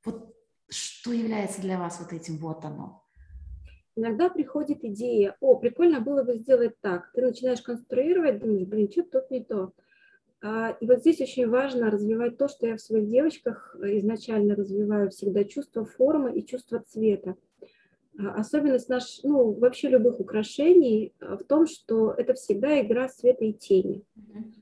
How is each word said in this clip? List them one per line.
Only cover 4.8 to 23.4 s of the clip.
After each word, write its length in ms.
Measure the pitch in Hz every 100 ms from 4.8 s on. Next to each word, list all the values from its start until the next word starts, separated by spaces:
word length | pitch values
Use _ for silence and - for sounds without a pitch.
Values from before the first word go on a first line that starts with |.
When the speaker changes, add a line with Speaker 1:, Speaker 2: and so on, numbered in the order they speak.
Speaker 2:
идея: 520 | 233 202 240 226 202 -
«О, 160 | 269 240
прикольно 440 | 233 - 349 285
было 220 | 220 277
бы 120 | 240
сделать 400 | 233 233 254 233 -
так». 280 | 202 175 -
Ты 80 | 240
начинаешь 400 | 254 233 254 247
конструировать, 760 | - 240 - 254 294 370 320 214
думаешь: 260 | 226 202 185
«Блин, 200 | 214 202
чё-то 320 | 339 339 262
тут 100 | 262
не 120 | 254
то». 300 | - 214 185 _ _ _ _ _ _ _
А, 280 | 208 220 226 -
и 60 | 226
вот 140 | 247
здесь 200 | 320 320
очень 280 | 262 - 240
важно 420 | 240 277 254 220
развивать 480 | 208 208 226 240 240
то, 100 | 277
что 180 | - 233
я 100 | 220
в 40 |
своих 260 | - 220 208
девочках, 680 | 240 311 - - 240 - -
э, 160 | 202 208
изначально 580 | 202 226 - 220 208 202
развиваю 540 | 196 196 208 208 202
всегда: 340 | - 196 190
чувство 400 | 202 - 285 233 214
формы 480 | - 262 311 254 -
и 80 | 208
чувство 340 | 254 - 233
цвета. 560 | - 220 220 196 185 185 _ _ - _ _ _ _ -
А, 160 | 202 214
особенность 480 | 214 302 294 254 -
наш-, 300 | 254 240 -
ну, 280 | 269 285 233
вообще 360 | 208 247 254 277
любых 300 | 254 233 240
украшений, 960 | 190 214 214 - 311 359 262 220 214 _
э, 160 | - -
в 40 |
том, 220 | - 294 320
что 460 | - - 226 220
это 220 | - 247
всегда 460 | 254 - 202 269 294
игра 260 | 214 233 262
света 360 | - 247 254